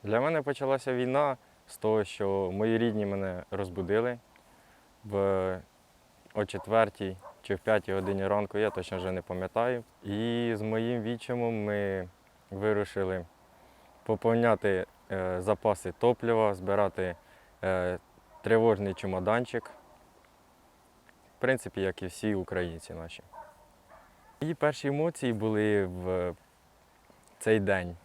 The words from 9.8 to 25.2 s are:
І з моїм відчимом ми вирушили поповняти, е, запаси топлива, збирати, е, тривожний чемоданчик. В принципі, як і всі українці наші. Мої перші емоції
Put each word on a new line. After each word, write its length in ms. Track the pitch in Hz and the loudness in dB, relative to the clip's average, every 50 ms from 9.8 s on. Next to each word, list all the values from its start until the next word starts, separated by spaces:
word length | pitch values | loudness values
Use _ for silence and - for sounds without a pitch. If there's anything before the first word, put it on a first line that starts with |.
| 113 - _ _ - | -6 -12 _ _ -8
І 480 | 98 101 104 113 117 117 117 120 117 113 | -6 -4 -2 -2 -2 -2 -2 -2 -2 -2
з 60 | 101 | -2
моїм 400 | 107 110 110 110 113 117 123 120 | -2 -2 -2 -2 0 0 -2 -2
відчимом 600 | 107 110 120 117 - - 123 120 120 117 113 110 104 | -2 -4 -6 -6 -6 -6 -4 -2 -2 -2 -2 -2 -2
ми 420 | 104 104 101 101 98 95 95 90 87 - _ _ - _ _ _ _ | -2 -2 -2 -2 -2 -2 -4 -6 -8 -12 _ _ -20 _ _ _ _
вирушили 760 | 98 95 101 107 107 104 104 - - 98 98 92 92 92 87 - - _ - - - - - - - - - - - - - | -8 -2 0 2 2 2 0 -2 -2 -2 -2 0 -2 -4 -6 -8 -16 _ -20 -20 -20 -20 -20 -20 -20 -20 -20 -20 -20 -14 -2
поповняти, 840 | - 110 101 - 117 113 117 117 120 110 95 - 104 95 92 - - - - - - | -2 -2 2 2 2 4 4 6 4 4 4 4 2 2 2 0 -4 -10 -20 -12 -8
е, 300 | 98 95 92 92 92 92 | -4 -4 -2 -2 -2 -2
запаси 500 | 90 101 107 - - 113 101 - - 92 | 0 0 0 2 2 0 0 2 -2 -8
топлива, 640 | 87 - - 120 123 - - 117 117 113 110 107 101 | -4 2 2 2 2 2 0 2 2 4 4 2 2
збирати, 640 | 92 92 95 98 101 104 98 - - 92 90 87 - _ - - - - - - _ - | 0 -2 0 2 4 2 2 2 -2 -4 -4 -4 -8 _ -20 -20 -20 -20 -20 -16 _ -2
е, 360 | 95 92 92 90 90 90 87 _ _ _ - _ - - - | 0 0 2 0 0 -2 -4 _ _ _ -20 _ -20 -20 -8
тривожний 520 | - - 113 113 113 117 110 95 101 98 92 | 2 4 4 6 6 6 4 4 0 -4 -4
чемоданчик. 720 | - - 98 92 92 92 101 110 120 127 - - 117 - - - - - - - - - - _ _ _ _ _ _ _ _ _ _ _ _ _ _ _ _ _ _ _ - _ _ _ _ _ | -4 -4 -4 -2 0 0 2 2 0 0 -2 -6 -8 -8 -8 -20 -20 -20 -20 -20 -20 -20 -20 _ _ _ _ _ _ _ _ _ _ _ _ _ _ _ _ _ _ _ -20 _ _ _ _ _
В 20 | _ | _
принципі, 400 | - 123 131 123 - 95 - 98 | 2 2 2 2 -2 -8 -4 -2
як 220 | 95 95 90 - 98 | -2 -2 -2 -2 -8
і 20 | |
всі 300 | 92 - - - 107 104 | -10 -8 -4 -2 0 0
українці 580 | 95 90 - 92 92 90 87 82 82 - - 85 | 0 -2 -2 -2 -2 -2 -2 -6 -10 -14 -14 -12
наші. 300 | 85 82 85 - - - - - - - - - - - - _ _ _ _ - - - - - _ - - - _ | -12 -12 -12 -14 -18 -20 -20 -20 -20 -20 -20 -20 -20 -20 -20 _ _ _ _ -20 -20 -20 -20 -20 _ -20 -20 -10 _
Мої 120 | 143 156 165 | -4 -4 -2
перші 340 | - - 151 143 - - | 0 0 0 0 0 -2
емоції 460 | 143 139 143 156 170 165 - | -2 0 0 0 -2 -2 -2